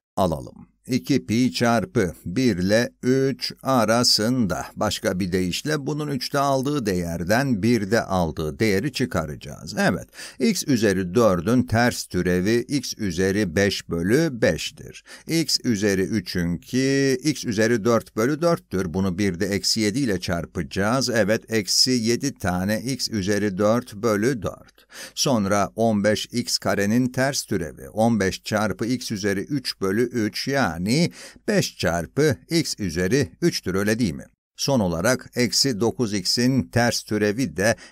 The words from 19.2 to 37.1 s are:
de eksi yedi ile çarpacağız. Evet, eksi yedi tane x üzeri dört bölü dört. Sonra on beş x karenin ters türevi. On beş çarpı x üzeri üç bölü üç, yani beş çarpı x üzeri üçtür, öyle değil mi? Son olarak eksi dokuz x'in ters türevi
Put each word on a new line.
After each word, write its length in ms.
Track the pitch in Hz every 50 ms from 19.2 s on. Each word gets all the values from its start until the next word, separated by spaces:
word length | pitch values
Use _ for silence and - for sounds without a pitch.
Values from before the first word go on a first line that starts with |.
| 104 98 90 85
de 60 | 101
eksi 340 | 92 101 95 92 - - 113
yedi 180 | 107 104 98 135
ile 220 | 143 117 98 87
çarpacağız. 880 | - - 90 85 78 76 - 95 82 67 - 92 98 107 120 135 127 127
Evet, 340 | 110 117 101 95 110 117 - -
eksi 420 | 113 110 101 - - - - 127
yedi 440 | 127 123 110 113 117 123 131 143 120
tane 480 | - - 95 90 90 92 98 107 110 110
x 280 | 127 139 123 - -
üzeri 480 | 113 107 90 95 104 101 101 104 95 90
dört 360 | 104 104 113 123 123 - 107
bölü 480 | 101 107 117 107 101 104 127 143 113 87
dört. 440 | - - - - - _ _ _ _ - - - - -
Sonra 560 | - - 156 131 113 101 98 101 101 98 90 -
on 280 | - 113 117 110 101 101
beş 220 | 107 107 98 -
x 320 | - - 120 120 - - -
karenin 500 | - - - 104 101 101 110 123 131 123
ters 340 | 127 127 127 139 143 - -
türevi. 460 | - 110 95 85 73 64 60 64 67
On 320 | - 101 110 117 120 104
beş 220 | 95 95 87 - -
çarpı 420 | - 113 104 107 104 90 - 117
x 260 | 110 127 123 - - 120
üzeri 280 | 101 98 101 98 98
üç 400 | 98 - 147 139 - - - -
bölü 220 | 98 95 98 110 123
üç, 460 | 120 - 120 107 107 90 - - 127
yani 320 | 139 139 123 92 78 82 90 101 120 151 175 - - - - - - - _ -
beş 300 | 208 190 - - - -
çarpı 580 | - - - 87 82 - - - 147 156 - - - -
x 240 | 160 170 147 - - -
üzeri 540 | 104 90 76 85 90 92 110 143 135 - - - -
üçtür, 320 | 175 - - - 98 90
öyle 240 | 95 101 104 110 113
değil 140 | 127 92 71
mi? 120 | 67 - - _ _ _ _ _
Son 240 | - - - 139 123
olarak 500 | 101 90 85 80 90 120 131 - - - -
eksi 460 | 123 123 107 - - - 139 127 95
dokuz 340 | 113 113 98 - 127 104 104
x'in 480 | 101 90 - - 120 120 127 131 127 90
ters 400 | - - 120 120 120 - - -
türevi 540 | -